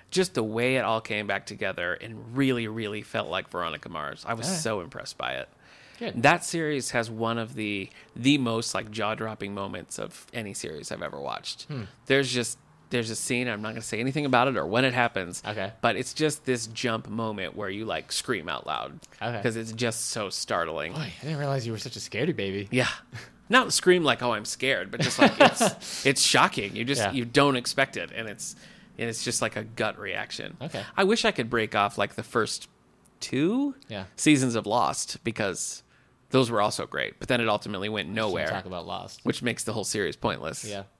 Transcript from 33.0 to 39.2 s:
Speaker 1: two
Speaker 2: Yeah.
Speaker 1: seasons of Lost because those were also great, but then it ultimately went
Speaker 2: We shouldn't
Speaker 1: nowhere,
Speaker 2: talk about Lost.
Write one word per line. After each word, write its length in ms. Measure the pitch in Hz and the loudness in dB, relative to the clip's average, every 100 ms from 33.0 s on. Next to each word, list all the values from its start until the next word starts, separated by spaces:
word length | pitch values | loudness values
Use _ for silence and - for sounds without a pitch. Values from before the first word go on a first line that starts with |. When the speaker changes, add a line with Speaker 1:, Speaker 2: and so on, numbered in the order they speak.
| _ _ | _ _
Speaker 1:
two 560 | - 131 165 247 285 - - | -4 0 2 2 -2 -4 -10
Speaker 2:
Yeah. 180 | 104 95 - | -10 -10 0
Speaker 1:
seasons 400 | 156 143 131 113 | 6 6 6 2
of 100 | 101 | 2
Lost 580 | 120 76 - - - | 2 2 0 -6 -6
because 600 | 117 113 98 82 - - - _ _ _ _ | -4 -2 -2 -2 -6 -8 -16 _ _ _ _
those 180 | 131 117 | 4 4
were 100 | 110 | 4
also 240 | 107 - 80 | 2 0 -4
great, 340 | 73 58 - | -4 -4 -4
but 80 | - | 0
then 120 | 123 | 2
it 80 | 113 | 2
ultimately 400 | 104 - 98 101 | 0 -2 -4 -4
went 180 | 107 82 | -4 -2
Speaker 2:
We 60 | 110 | -2
shouldn't 120 | 107 | 0
Speaker 1:
nowhere, 180 | 85 78 | 0 0
Speaker 2:
talk 180 | 98 92 | -2 -6
about 200 | 90 85 | -8 -8
Lost. 340 | 92 92 - | -8 -10 -6